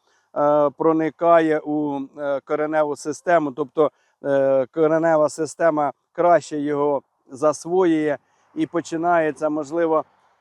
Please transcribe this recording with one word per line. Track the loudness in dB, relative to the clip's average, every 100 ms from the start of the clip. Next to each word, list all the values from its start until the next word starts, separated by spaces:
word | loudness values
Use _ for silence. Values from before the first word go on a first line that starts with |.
| _ _ _ -2
е, | 0 2 0
проникає | 0 0 0 -2 -2 4 4 4 -2
у, | -2 -4 -4 -6 -10 -8
е, | -6 -6
кореневу | -4 -4 -2 0 -2 -2
систему, | -8 -6 2 2 2
тобто, | -6 -6 0 0 _ _ _
е, | -2 0 2 2 0
коренева | 0 2 2 2 2 2
система | -2 -8 0 0 2 -2 -6 _
краще | 0 4 4 2 -6
його | -4 -2 0 -2 _ _ _
засвоює | -2 -2 -2 -2 0 2 2 0 -4 _ _ _
і | -8 -6
починається, | -4 -6 -4 0 0 0 -2 -4
можливо, | -4 -6 -2 0 0 -2 _ _ _